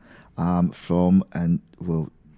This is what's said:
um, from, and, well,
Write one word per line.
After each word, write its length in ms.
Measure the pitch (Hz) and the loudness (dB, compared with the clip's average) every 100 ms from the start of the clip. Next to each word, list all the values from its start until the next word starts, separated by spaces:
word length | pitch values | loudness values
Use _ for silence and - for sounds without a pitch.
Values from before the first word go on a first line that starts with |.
| - - - - | -20 -20 -18 -6
um, 320 | 85 90 87 | -2 0 0
from, 540 | - - 87 90 95 - | -2 -2 0 4 2 2
and, 260 | 82 85 85 - - | -4 -2 -2 -6 -14
well, 280 | 87 82 76 _ - | -6 -4 -6 _ -20